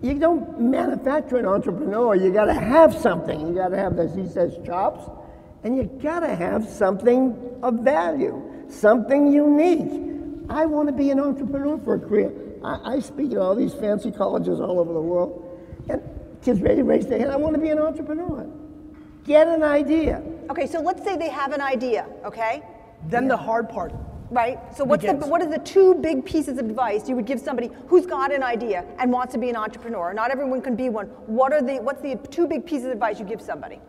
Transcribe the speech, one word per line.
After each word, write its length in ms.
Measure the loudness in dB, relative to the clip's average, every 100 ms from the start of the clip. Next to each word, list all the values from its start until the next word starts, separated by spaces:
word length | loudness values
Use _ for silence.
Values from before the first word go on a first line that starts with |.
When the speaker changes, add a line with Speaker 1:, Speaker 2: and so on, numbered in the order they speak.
Speaker 1:
You 120 | -2
don't 460 | 2 2 2 -2 0
manufacture 760 | 2 2 0 0 0 0 0 0
an 100 | 2
entrepreneur. 640 | 0 0 -4 -2 0 4
You 180 | 4 4
gotta 220 | 4 4
have 420 | 2 4 8 8 8
something. 520 | 0 0 -2 -6 -4
You 80 | -2
gotta 220 | 0 0
have, 200 | -2 0
as 160 | -2
he 140 | -2 -6
says, 320 | 0 0 0
chops, 460 | -6 -2 -2 -2 -16 -16 -18 -20 -20 -10
and 120 | -4 -2
you 100 | -2
gotta 500 | -4 -4 -2 -4 -2
have 340 | -2 -2 -4
something 680 | 0 0 4 4 4 2 0 -10 -4
of 120 | -2 2
value, 640 | 2 2 0 0 -2 -4 -10 -16 -16
something 560 | 2 6 6 4 4 6
unique. 600 | 6 6 6 6 4 0 -4 -6 -8 -10 -12 -6
I 180 | 0 0
wanna 240 | 2 0
be 180 | 2 2
an 100 | 2
entrepreneur 600 | 0 -2 -2 -2 -2 -2
for 160 | -2 -2
a 40 |
career. 320 | 2 2 2 -4 -14 -12
I, 300 | -8 -8 -4
I 60 | -4
speak 320 | -4 -4 -2
at 80 | 0
all 160 | 0 2
these 180 | 0
fancy 380 | -2 -2 -2 -2
colleges 480 | -2 -2 0 -2 -2
all 200 | 0 0
over 140 | 0
the 80 | -2
world, 420 | -2 0 -2 -4 -14 -16 -18 -16 -8
and 100 | -8 -8 -16 -16 -6
kids 180 | 0 2
ready 160 | 4 2
to 60 |
raise 240 | 4 2 2
their 100 | -2
hand, 140 | 0
"I 60 | 0
wanna 200 | 0 0
be 120 | 0
an 100 | 0
entrepreneur." 680 | 0 -2 -8 -8 -6 -8 -10 -16 -18 -20 -20 -20 -20 -20
Get 240 | 4 6 6
an 160 | 4
idea. 580 | 2 2 2 2 2 -2 -6 -12 -10
Speaker 2:
Okay, 180 | -6 -4
so 120 | -2
let's 240 | -2 -2
say 140 | -4 -4
they 100 | -4
have 220 | -4 -4
an 80 | -2
idea, 460 | -2 -2 0 -2 -2 -10
okay? 380 | -14 -6 -4 -4 -8 -20 -20 -16 -4
Speaker 3:
Then 180 | 0 2
the 80 | 0
hard 320 | 0 -2 -2
part 260 | -6 -8 -10 -14 -14 -4
Speaker 2:
Right, 300 | 0 0 -2 -12 -6
so 80 |
what's 220 | 2 2 2
the, 80 |
Speaker 3:
begins. 180 | -2 0
Speaker 2:
what 100 | 0
are 80 | 0
the 100 | -4
two 360 | 0 6 8 6
big 300 | 2 -2 0
pieces 320 | -2 -2 -4
of 80 | -4
advice 420 | -2 0 -2 -2
you 80 | -4
would 100 | -2
give 140 | -4
somebody 300 | -2 -4 -6 -10 4
who's 180 | 4 4
got 280 | -2 0
an 100 | 0
idea 400 | 0 -2 -2 -4 -6 -2
and 100 | 0
wants 220 | 0 0
to 80 | -4
be 100 | -4
an 60 | -4
entrepreneur? 580 | -6 -8 -10 -6 -4
Not 180 | -2 -2
everyone 300 | -2 -2 -2
can 140 | -2 -2
be 140 | -2
one. 160 | -4 -8 -12 -6
What 260 | 2 4
are 80 | 4
the, 160 | 0 -2
what's 240 | -4 -6
the 140 | -6 -8 -8
two 160 | -2 0
big 200 | 0 -4
pieces 220 | -6 -4
of 40 |
advice 280 | -2 -2 -4
you 40 | -8
give 160 | -10
somebody? 380 | -8 -12 -12 -16